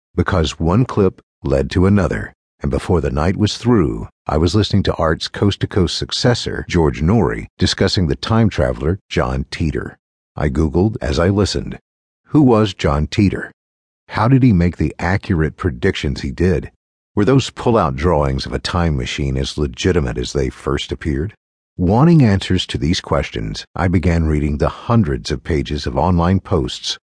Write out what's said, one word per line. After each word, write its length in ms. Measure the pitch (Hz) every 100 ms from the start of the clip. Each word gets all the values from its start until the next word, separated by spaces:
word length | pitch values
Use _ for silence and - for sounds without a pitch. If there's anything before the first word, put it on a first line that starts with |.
| _ -
because 440 | - 92 80 -
one 240 | 82 98
clip 380 | 127 - 95 - _ _
led 300 | 71 67 67
to 140 | - 92
another, 480 | 101 80 52 - - _ _
and 100 | 73
before 300 | 64 - 87
the 120 | 67
night 260 | 65 82 92
was 200 | 104 -
through, 520 | 117 120 71 53 - _ -
I 80 | 76
was 200 | 87 107
listening 280 | 104 101
to 120 | 90 -
Art's 340 | 80 80 -
Coast 320 | - 104 -
to 60 | -
Coast 300 | 104 85 -
successor, 680 | - - 127 123 - - -
George 340 | 87 78 62
Noory, 460 | 76 113 73 55 - -
discussing 500 | 95 - 95 - 82
the 100 | 69
time 320 | - 110 110
traveler, 500 | - 65 64 71 95 _
John 380 | 87 64 67 -
Titor. 500 | - 82 65 - - _ _ _ -
I 140 | 76
Googled 480 | 67 78 82 104 107
as 180 | 69 71
I 120 | 87
listened, 500 | 101 92 73 - - _ _ _ _ _
"Who 120 | 147
was 320 | 131 110 107
John 340 | - 87 71 76
Titor? 440 | - 98 - - - _ _ _ _ _
How 180 | - 110
did 160 | 135
he 80 | 127
make 240 | 92 87 -
the 180 | 78 -
accurate 560 | 85 98 - 87 76 -
predictions 680 | 92 62 98 - 78 65
he 100 | 71
did? 400 | 65 87 76 - - _ _ _ -
Were 80 |
those 280 | 104 135 -
pull-out 440 | - - 113 82 67
drawings 500 | 85 78 71 67 62
of 60 |
a 80 | 58
time 380 | - 87 85 71
machine 400 | 62 - 69 65
as 200 | 67 -
legitimate 600 | 73 60 95 87 67 73
as 160 | 62
they 160 | 71 65
first 420 | - - 69 -
appeared?" 420 | 71 - 69 90 - _ _ _ -
Wanting 460 | 90 110 160 165
answers 420 | 120 98 - 92 -
to 100 | -
these 220 | 73 92
questions, 640 | - 73 - - 53 - - -
I 120 | 90
began 380 | 87 87 82 80
reading 320 | 76 76 71
the 120 | 73
hundreds 600 | - - 117 82 64 -
of 140 | 69
pages 420 | - 78 64 76 -
of 120 | 64
online 420 | 82 87 85 95
posts 580 | - 90 62 - - -